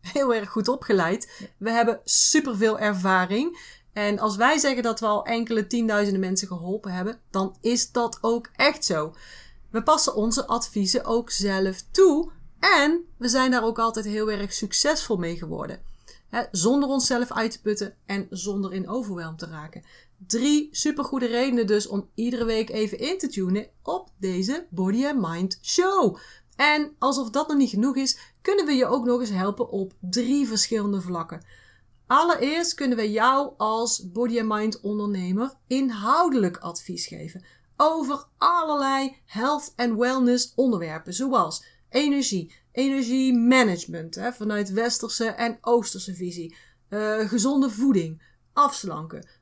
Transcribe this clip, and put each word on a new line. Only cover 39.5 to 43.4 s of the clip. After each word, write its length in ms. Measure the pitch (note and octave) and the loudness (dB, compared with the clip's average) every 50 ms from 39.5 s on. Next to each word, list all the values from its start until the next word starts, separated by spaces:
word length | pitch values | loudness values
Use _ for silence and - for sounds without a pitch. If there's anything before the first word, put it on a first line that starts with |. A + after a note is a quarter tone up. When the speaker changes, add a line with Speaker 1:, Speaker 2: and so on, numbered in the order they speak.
| D4+ C#4+ - - - | -2 -2 -4 -8 -4
Speaker 1:
en 220 | - B3 A#3+ A3+ G#3 | -2 -2 0 0 0
wellness 540 | B3 B3+ C4 C4+ B3 A#3+ B3 B3 - - - | 0 2 2 2 4 4 4 2 0 -2 0
onderwerpen, 600 | - C4+ B3+ A3 F3 E3 D#3+ D#3 D#3+ - - F#3 | 2 2 2 2 0 -2 -6 -8 -10 -10 -8 -6
zoals 500 | F#3+ C4 C#4 C4 A3+ F3 D#3 - - - - _ _ _ _ | -4 -2 2 2 2 2 2 -2 -10 -12 -16 _ _ _ _
energie, 680 | - B3+ D4 D4 C#4+ C#4+ B3 - G3+ F3+ D#3+ - - _ _ _ | 0 0 2 2 2 2 0 0 0 -2 -4 -6 -14 _ _ _
energiemanagement, 1400 | - A#3+ C4+ C#4 C4+ C4+ B3+ A3+ B3+ C4 C4 C4 B3 A#3+ | -4 -2 0 0 0 0 0 0 0 2 4 4 4 4